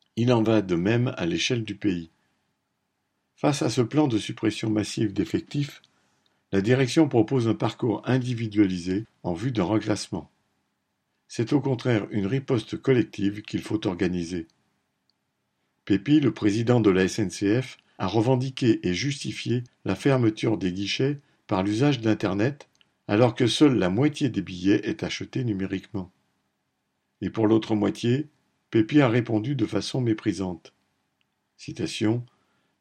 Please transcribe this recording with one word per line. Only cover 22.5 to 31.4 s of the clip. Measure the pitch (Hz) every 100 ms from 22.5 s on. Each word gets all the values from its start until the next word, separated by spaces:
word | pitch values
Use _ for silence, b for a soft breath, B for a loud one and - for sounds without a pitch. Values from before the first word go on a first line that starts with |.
| 143 - _ _ _ -
alors | 104 127 123
que | 123
seule | - 151 120
la | 92
moitié | 95 147 147 143
des | 104
billets | 90 90 90 104 -
est | -
achetée | - - - -
numériquement. | 123 98 95 95 - 101 92 _ _ _ _ _ _ _ _ _ _ -
Et | 92
pour | 101 110
l'autre | 113 - 110
moitié, | 101 - 120 127 151 _ _ _ _
Pépi | 113 107 147
a | 135
répondu | 120 117 110 110 143
de | 104
façon | 104 - 135
méprisante. | 120 107 110 92 95 85 - _ _ _ _ _ _ _